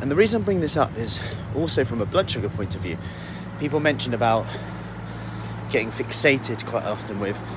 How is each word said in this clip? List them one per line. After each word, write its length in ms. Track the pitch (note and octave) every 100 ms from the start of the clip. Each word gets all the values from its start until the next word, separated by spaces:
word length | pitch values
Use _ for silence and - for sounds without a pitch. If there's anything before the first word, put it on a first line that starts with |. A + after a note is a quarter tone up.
and 100 | C3+
the 60 | D3+
reason 240 | G#3+ A3+
I'm 40 |
bringing 160 | G3 F#3
this 160 | D3+ D3+
up 200 | C3 -
is 200 | A2+ - - - -
also 300 | C#3 E3 D#3
from 160 | B2+ A#2
a 60 | G2+
blood 220 | F3+ -
sugar 220 | A#2+ G2+
point 240 | - F#2
of 80 | F#2
view. 160 | F2+ E2 - - - - - -
People 220 | D3 D3
mentioned 340 | D3+ B2+ -
about 320 | A#2 A#2 A2+ A2 - - - - - - - - - - - -
getting 200 | A#2 A2+
fixated 760 | - A#2+ - D3 C3+ A2+ G#2+ -
quite 180 | A#2
often 340 | G#2 G#2+ - G2+
with, 220 | G2+ G2+ -